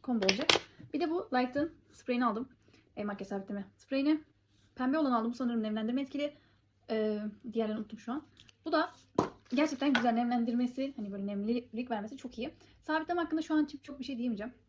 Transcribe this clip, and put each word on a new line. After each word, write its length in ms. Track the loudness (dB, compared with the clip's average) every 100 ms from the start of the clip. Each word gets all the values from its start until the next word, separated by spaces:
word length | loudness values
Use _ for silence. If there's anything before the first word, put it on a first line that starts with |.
combo 220 | 0 2 2
olacak. 220 | 2 2 0 0 -20 -6
Bir 60 | -2
de 100 | 0
bu 180 | 0 2
Light'ın 400 | 2 2 0 -2 -4 _
spreyini 320 | -14 -2 2
aldım. 240 | 2 0 -6 -12 _ -20 _ -6
E, 80 |
makyaj 240 | -6 -6 -4
sabitleme 360 | -6 -4 -8 -8 _
spreyini. 440 | -4 0 4 2 0 _ _ _ _
Pembe 240 | -2 0 4
olanı 200 | 4 4
aldım. 120 | 2
Bu 60 | 0
sanırım 260 | 0 0
nemlendirme 400 | 0 0 0 -2
etkili. 320 | -2 -2 -4 -6 _ _ _ _ -4
Ee, 280 | 0 0 0 -4 -8 -6
diğerlerini 280 | -2 0 -2
unuttum 180 | -6 -10
şu 140 | -6
an. 100 | -6 -8 _ -20 _
Bu 80 | 0
da 200 | 0 0 -6 -2 0 0 -6 _
gerçekten 380 | 2 2 2 2
güzel 200 | 4 4
nemlendirmesi. 800 | 4 2 2 2 2 0 -2 -4 -4
Hani 160 | -6
böyle 140 | -4 -4
nemlilik 640 | -2 0 -2 -2 -8 -4
vermesi 260 | -4 -4 -10
çok 220 | -12 -8
iyi. 120 | -8 -10 -20 -18
Sabitleme 380 | -2 -2 0 -2
hakkında 220 | 0 -2
şu 120 | 2
an 140 | 2 2 -4
çok 160 | -14 -12
bir 60 |
şey 140 | -8 -4
diyemeyeceğim. 340 | -2 -2 -6 -12